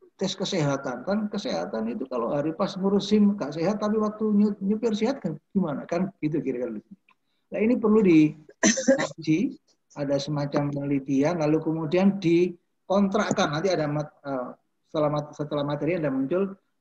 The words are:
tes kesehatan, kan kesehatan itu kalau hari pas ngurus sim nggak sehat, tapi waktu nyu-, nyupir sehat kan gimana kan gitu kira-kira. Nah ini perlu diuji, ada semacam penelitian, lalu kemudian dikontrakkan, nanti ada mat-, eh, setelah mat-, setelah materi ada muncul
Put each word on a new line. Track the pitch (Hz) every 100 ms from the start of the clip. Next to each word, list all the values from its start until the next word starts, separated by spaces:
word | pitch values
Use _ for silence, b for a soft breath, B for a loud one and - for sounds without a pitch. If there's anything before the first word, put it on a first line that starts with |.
| _ _
tes | 190 -
kesehatan, | 190 185 143 135 135 120
kan | - 208 208
kesehatan | 208 127 95 180 220 220
itu | 220 139
kalau | 123 117
hari | 147 156
pas | 160 190 180
ngurus | 196 202 -
sim | 214 202
nggak | 202 135 156
sehat, | 175 214
tapi | 208 220
waktu | 214 214 214
nyu-, | 208 214 202
nyupir | 196 220 226
sehat | 208 220 269
kan | 170 151 _
gimana | 196 170 127 -
kan | 170 190 -
gitu | 151 156
kira-kira. | 127 120 120 107 - - _ _ _ _ _
Nah | 185
ini | 220 240
perlu | 214 220
diuji, | 185 160 151 - - _ 208 247 262 269 - - 156 160 247 - _ _ _ 147
ada | 139 139
semacam | 151 147 143 147 143
penelitian, | 143 143 139 143 135 147 -
lalu | 151 156
kemudian | 160 160 156 180 196 196
dikontrakkan, | 165 170 180 - _ _ - 196 196 208 180 - 175
nanti | 147 190
ada | 165 151
mat-, | 147 147 _
eh, | 139 135 123 - _ _ _
setelah | 165 151
mat-, | 147 -
setelah | - 156 147
materi | 143 143 147 175
ada | 151
muncul | 135 135 180 196 - _ _